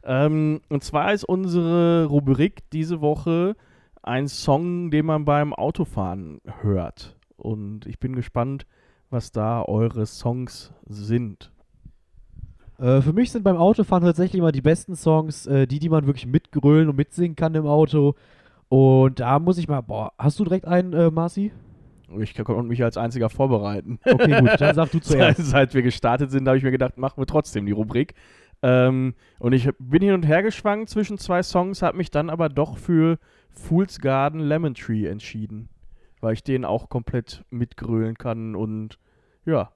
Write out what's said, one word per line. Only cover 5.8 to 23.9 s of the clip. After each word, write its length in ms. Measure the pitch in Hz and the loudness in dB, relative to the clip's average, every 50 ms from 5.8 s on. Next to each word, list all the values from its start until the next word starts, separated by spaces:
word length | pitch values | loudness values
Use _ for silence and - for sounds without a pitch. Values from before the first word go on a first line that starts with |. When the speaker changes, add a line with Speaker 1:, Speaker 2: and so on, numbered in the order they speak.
| 170 - - 113 95 90 87 98 92 78 76 - _ - - - | -6 -4 -4 -6 -6 -6 -6 -8 -12 -14 -16 -18 _ -18 -16 -6
Speaker 1:
hört. 560 | - 104 101 92 85 - - - - - - _ _ _ _ | -2 -2 -2 0 -2 -6 -12 -16 -20 -20 -20 _ _ _ _
Und 500 | _ - - 110 107 104 101 107 107 - | _ -10 -8 -8 -8 -8 -12 -12 -14 -14
ich 120 | - - - | -16 -14 -10
bin 160 | - 127 131 | -8 -8 -6
gespannt, 520 | 123 117 - _ 123 120 135 139 139 - _ _ _ _ _ _ _ _ _ | -6 -8 -6 _ -4 -4 -4 -6 -10 -12 _ _ _ _ _ _ _ _ _
was 220 | - 123 110 - | -8 -8 -8 -6
da 320 | _ 117 107 110 117 117 - | _ -4 -2 -2 -2 -4 -4
eure 420 | - 104 107 113 117 120 117 107 | -2 0 0 0 0 0 -4 -6
Songs 680 | 107 - - - 120 120 127 127 120 - - - - - _ _ | -6 -6 -6 -6 -4 -4 -4 -8 -10 -12 -18 -20 -20 -20 _ _
sind. 680 | - 104 104 104 104 113 120 123 110 92 _ - - _ _ _ _ _ _ _ - - _ _ _ _ - - _ - - - - - _ _ - - | -18 -16 -12 -4 -2 -2 -2 -2 -4 -12 _ -20 -20 _ _ _ _ _ _ _ -20 -20 _ _ _ _ -20 -20 _ -20 -20 -20 -20 -20 _ _ -20 -14
Speaker 2:
Äh, 240 | _ 127 123 135 135 | _ 2 4 4 4
für 120 | 131 147 156 | 4 2 2
mich 180 | 208 247 233 | 2 0 0
sind 120 | - 240 196 | -2 0 2
beim 140 | 196 180 | 2 4
Autofahren 460 | 165 170 190 226 - 208 - 196 180 170 | 6 4 4 4 4 2 2 2 4 4
tatsächlich 360 | 175 170 160 180 185 - 185 | 4 2 2 0 0 0 2
immer 120 | 170 165 | 2 2
die 100 | 147 135 | 2 2
besten 340 | 123 151 160 165 - - 185 | 2 2 2 2 -2 -12 -12
Songs, 520 | 156 - 160 156 156 156 156 147 - - | -2 2 2 2 2 2 -2 -8 -12 -4
äh, 180 | - 139 135 135 | 0 2 2 2
die, 140 | 127 131 147 | 2 0 -4
die 100 | 151 170 | 0 2
man 160 | 160 156 143 | 2 2 2
wirklich 220 | 139 139 127 - | 2 -2 -2 -4
mitgrölen 600 | 123 127 170 _ _ - 147 - 143 151 156 165 | 0 0 0 _ _ -6 2 4 6 6 6 6
und 100 | 151 143 | 4 2
mitsingen 380 | 135 123 _ - 170 175 170 156 | 0 -2 _ -2 -2 -2 -2 -2
kann 200 | - 165 160 160 | -2 -2 -2 0
im 100 | 156 156 | -2 0
Auto. 480 | 147 147 151 156 143 156 151 143 143 143 _ _ _ _ _ _ _ _ _ _ | 2 4 4 4 4 4 4 4 2 2 _ _ _ _ _ _ _ _ _ _
Und 520 | _ 131 135 135 131 131 131 131 135 131 - | _ 4 6 8 8 8 8 6 4 2 0
da 200 | 123 120 135 147 | -2 0 0 2
muss 180 | 165 175 185 | 2 0 0
ich 100 | 175 165 | 0 -2
mal, 140 | 151 147 135 | -4 -4 -4
boah, 300 | 117 104 104 110 110 - _ | -4 -6 -8 -8 -8 -8 _
hast 220 | _ - 143 - - | _ 0 0 0 0
du 40 | 208 | -2
direkt 220 | 165 185 185 - | -2 -2 -4 -2
einen, 240 | 160 175 180 180 185 170 | 0 0 0 0 0 0
äh, 160 | 165 170 165 | 2 2 2
Marci? 420 | 160 165 165 175 - 196 202 208 - - - - - _ - - _ _ _ - 85 101 | 2 0 -4 -4 -4 -4 -6 -6 -6 -12 -20 -20 -20 _ -20 -20 _ _ _ -14 -8 -8
Speaker 1:
Ich 140 | 110 107 - | -8 -8 -6
k-, 100 | - 107 | -8 -4
konnte 200 | - 113 104 120 | -2 -2 -2 -2
mich 200 | 113 117 123 123 | -4 -2 0 -2
als 140 | 117 - | -2 0
einziger 320 | - 117 117 120 131 113 110 | -2 -6 -4 -2 -2 -4 -4
vorbereiten. 680 | - - 135 135 123 107 101 101 104 101 - - | 0 0 0 2 2 0 0 -4 -6 -6 -8 -8